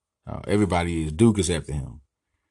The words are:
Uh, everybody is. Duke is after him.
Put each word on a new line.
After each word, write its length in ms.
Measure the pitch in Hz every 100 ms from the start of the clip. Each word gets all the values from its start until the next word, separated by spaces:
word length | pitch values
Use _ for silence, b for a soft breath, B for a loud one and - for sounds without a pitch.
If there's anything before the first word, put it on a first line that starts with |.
| _ _ -
Uh, 140 | - -
everybody 580 | 104 95 87 87 82 78
is. 60 |
Duke 260 | 78 117 101
is 100 | 85
after 220 | 80 73
him. 300 | 73 64 - _ _ _ _ _